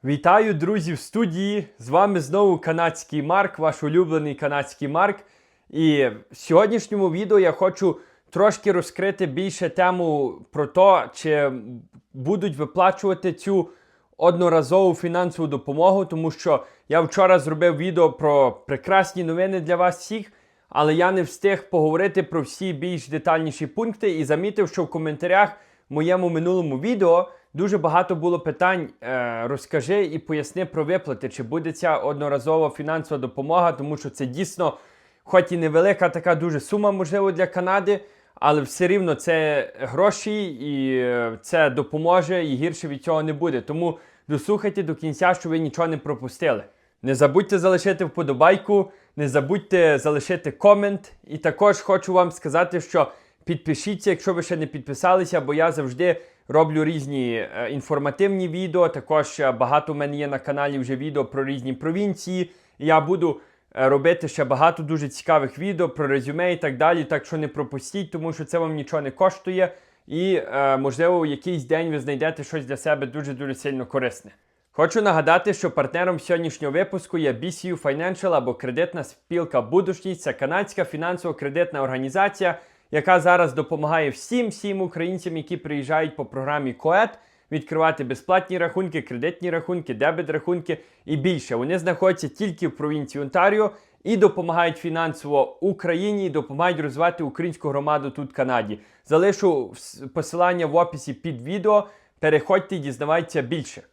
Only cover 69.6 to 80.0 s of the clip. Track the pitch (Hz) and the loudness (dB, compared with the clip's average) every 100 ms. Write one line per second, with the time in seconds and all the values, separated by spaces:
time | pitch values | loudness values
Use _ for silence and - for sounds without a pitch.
69.6 | 180 - _ _ _ 160 185 175 - 135 | -2 -2 _ _ _ -4 0 0 0 0
70.6 | 139 135 139 127 170 180 156 143 175 170 | 2 2 0 2 2 2 0 -4 -4 -6
71.6 | 123 160 165 151 131 139 156 160 139 160 | -2 -2 0 -4 -4 -2 -2 -4 -8 -8
72.6 | 131 135 156 143 139 139 143 131 139 131 | -8 -6 -2 -2 -2 -8 -10 -8 -8 -6
73.6 | 143 131 123 135 123 - - _ _ _ | -6 -6 -4 -4 -4 -6 -20 _ _ _
74.6 | _ - 165 233 208 160 151 175 208 - | _ 0 0 2 2 2 4 4 2 -2
75.6 | 170 156 135 165 180 165 - 170 165 - | -2 -2 -2 -2 -2 -4 -2 -2 -2 -6
76.6 | 147 151 196 185 - 170 147 117 170 170 | -2 -2 -2 -6 -6 -2 -2 -2 -8 -8
77.6 | 185 175 143 139 175 185 190 156 123 120 | -8 -4 -4 -2 -4 -2 0 0 0 -6
78.6 | 127 123 175 170 139 _ _ 170 170 131 | -4 -2 -2 -4 -10 _ _ -4 0 -2
79.6 | 113 175 185 185 | 2 0 2 -6